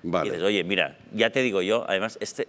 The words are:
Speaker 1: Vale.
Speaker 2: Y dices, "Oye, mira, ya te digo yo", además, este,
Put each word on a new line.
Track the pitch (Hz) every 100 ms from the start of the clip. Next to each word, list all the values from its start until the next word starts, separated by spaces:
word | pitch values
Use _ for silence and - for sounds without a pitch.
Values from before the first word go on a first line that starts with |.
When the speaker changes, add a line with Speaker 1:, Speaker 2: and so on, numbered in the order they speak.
Speaker 1:
Vale. | 85 85 78
Speaker 2:
Y |
dices, | 82 98
"Oye, | 101
mira, | 87 95 71 - - 104
ya | 113
te | 135
digo | 127 98
yo", | 92 117 -
además, | 95 110 -
este, | - -